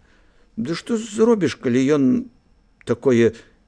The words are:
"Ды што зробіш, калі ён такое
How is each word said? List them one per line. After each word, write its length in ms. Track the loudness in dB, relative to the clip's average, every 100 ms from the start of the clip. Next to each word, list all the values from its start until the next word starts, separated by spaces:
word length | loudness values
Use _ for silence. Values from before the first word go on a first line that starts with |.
| _ _ _ _ _ -10
"Ды 160 | -8 -8
што 240 | -6 -8
зробіш, 560 | -6 0 0 2 0 -2
калі 240 | -2 0 2 2
ён 80 | 2 0 -4 _ _ _ _ _
такое 480 | -8 -2 2 4 2 0 -14 _